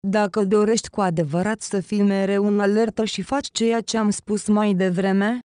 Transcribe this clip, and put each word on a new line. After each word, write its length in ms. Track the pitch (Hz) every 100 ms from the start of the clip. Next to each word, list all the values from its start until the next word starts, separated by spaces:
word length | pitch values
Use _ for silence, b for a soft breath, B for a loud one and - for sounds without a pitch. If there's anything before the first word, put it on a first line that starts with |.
| 196
Dacă 360 | 208 202 220
dorești 440 | 196 208 208 226 -
cu 120 | -
adevărat 600 | 190 165 156 165 196 220
să 200 | - 202
fii 220 | - 208
mereu 440 | 202 196 196 202 208
în 140 | 208
alertă 440 | 202 208 226 220
și 180 | 220 -
faci 260 | 185 277 -
ceea 280 | - 226 226
ce 160 | - 226
am 140 | 214
spus 360 | 202 - 208 -
mai 280 | 208 208
devreme, 640 | 185 190 180 190 196 202 247 -